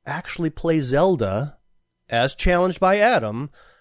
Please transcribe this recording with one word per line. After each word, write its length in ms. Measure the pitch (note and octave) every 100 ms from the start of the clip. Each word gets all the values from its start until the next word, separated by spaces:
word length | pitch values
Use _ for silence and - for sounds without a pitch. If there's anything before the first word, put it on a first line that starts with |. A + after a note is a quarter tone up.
| -
actually 420 | D#3 - - D#3+
play 320 | - E3 D#3+
Zelda 760 | B2+ C#3 F#3 D#3+ G2 G2+ C#3+ - _ _ _ _ _
as 240 | A#2 C3 -
challenged 440 | F3+ F3 F#3 F3
by 180 | F#3 G3+
Adam, 520 | A3 A3 A2 A2+ C#3+ - _ _